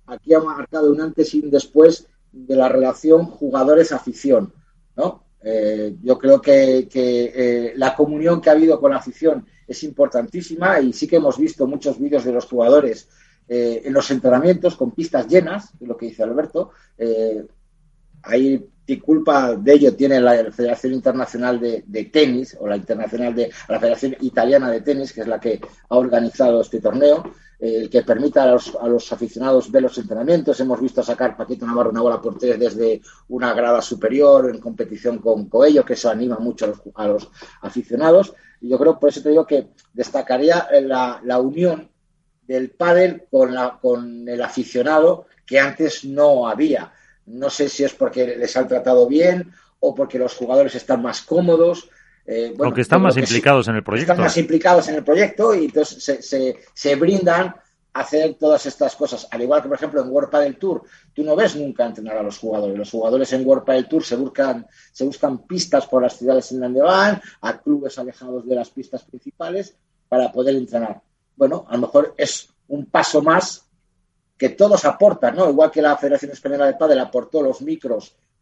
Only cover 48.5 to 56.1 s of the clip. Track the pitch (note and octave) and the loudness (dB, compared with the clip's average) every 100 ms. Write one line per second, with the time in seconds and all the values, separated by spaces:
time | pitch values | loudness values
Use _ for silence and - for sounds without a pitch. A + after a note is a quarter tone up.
48.5 | C3 B2+ B2 B2+ B2 A#2+ D3+ F3+ F3+ F3 | -2 -2 0 4 4 6 4 4 2 -4
49.5 | _ _ - C#3+ C3 C3+ B2+ B2 - A#2+ | _ _ -4 -2 -2 -4 -4 -4 -6 0
50.5 | C3 C#3 B2 - A#2+ A#2+ G#2+ - E3 F3 | 2 2 0 -4 -4 -4 -8 -2 0 4
51.5 | E3 E3+ F3 - _ _ _ - A2+ A#2 | 4 4 0 -10 _ _ _ -10 -6 -6
52.5 | - D#3 B2+ A#2+ F3 F#3+ B2+ B2+ A#2 C#3+ | -2 -2 -2 2 2 4 2 0 0 0
53.5 | C#3 A2+ A2 G2 A2+ E3 F3+ E3+ E3+ - | 0 0 -2 -2 -4 0 0 0 -2 -2
54.5 | D#3+ F3+ F3 D3+ D3+ - A#3+ B3 - A3+ | 0 4 2 2 -4 0 2 0 0 0
55.5 | G3 C#3+ D3+ D3 - - | 0 -2 -2 -4 -6 -8